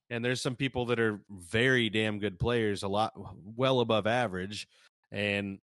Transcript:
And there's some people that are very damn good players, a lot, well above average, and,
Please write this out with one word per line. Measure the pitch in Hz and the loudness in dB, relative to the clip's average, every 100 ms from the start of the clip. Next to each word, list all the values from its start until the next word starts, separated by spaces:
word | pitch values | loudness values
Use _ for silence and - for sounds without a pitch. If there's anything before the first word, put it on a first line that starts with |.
| _ | _
And | 120 | -4
there's | 120 127 | -2 -2
some | 143 120 | -4 -2
people | 135 123 120 | -4 -2 0
that | 117 | 2
are | 113 104 - | 2 0 -8
very | 98 85 110 127 127 113 | -18 -2 2 4 4 2
damn | 110 107 104 | 2 0 0
good | 104 90 | -4 -2
players, | 117 120 110 95 | 0 2 0 -2
a | 98 | -2
lot, | 101 110 - 101 95 | 0 0 -4 -16 -16
well | 95 113 131 131 | -12 -2 2 4
above | 117 110 101 | 4 2 2
average, | 123 117 92 98 104 - _ _ _ _ | 0 0 -2 -6 -8 -12 _ _ _ _
and, | 101 104 101 101 98 _ | -2 0 0 -2 -8 _